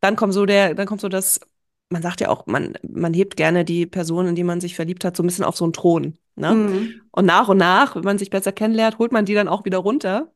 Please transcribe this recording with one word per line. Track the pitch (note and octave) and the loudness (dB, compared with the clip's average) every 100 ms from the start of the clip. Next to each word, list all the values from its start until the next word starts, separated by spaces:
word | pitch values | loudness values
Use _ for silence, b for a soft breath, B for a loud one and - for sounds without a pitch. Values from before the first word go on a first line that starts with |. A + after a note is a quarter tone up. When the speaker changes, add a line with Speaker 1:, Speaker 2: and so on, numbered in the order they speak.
Speaker 1:
Dann | G3 G#3+ | 0 2
kommt | G#3+ | 0
so | F#3+ G3+ | 2 2
der, | G3+ G3 | 4 2
dann | E3 G3 | 0 -6
kommt | G3+ | -6
so | G3+ | -4
das, | F#3 F#3+ - - _ _ _ _ | -4 -2 -4 -6 _ _ _ _
man | F3 | -6
sagt | E3+ F3 | -6 -4
ja | - | -2
auch, | - - | -2 -2
man, | A2+ - - - | -4 -4 -10 -12
man | - E3 | -4 -2
hebt | E3+ G3 - | 0 -2 0
gerne | D#3 F3 E3+ | 0 2 0
die | E3+ E3+ | -2 -2
Person, | F#3 E3 E3 F3+ | -4 -4 -2 -2
in | |
die | E3+ | 0
man | F3 F3 | -2 -2
sich | F3+ F3 | -6 -8
verliebt | E3 F3+ | -8 -4
hat, | F#3 F3 | -6 -2
so | |
ein | F3 | -2
bisschen | F3 | 0
auf | - E3+ | -2 0
so | |
einen | E3+ | -2
Thron, | E3 F3 E3 C#3+ - _ - | 2 2 2 0 -10 _ -8
ne? | D3+ A3 | 0 2
Speaker 2:
Mhm. | G#3+ F#3+ A3+ - _ | 2 0 -4 -8 _
Speaker 1:
Und | - F#3 | 0 4
nach | F3 A#3 | 4 6
und | G3 | 4
nach, | F3 F#3+ C#4 - | 6 4 2 0
wenn | |
man | F#3 G3+ | -2 -2
sich | G3 | -2
besser | G3 G3 | -4 -4
kennenlernt, | G3 A3 A3+ A3 A3 | -2 -2 2 0 0
holt | A3+ | 0
man | A#3 G3+ | 0 2
die | |
dann | G#3 G3 | 0 0
auch | F#3 G3+ | -2 -2
wieder | F#3 | -2
runter | F#3 C4+ G3 G3 D#4+ | 0 -2 -2 -4 -4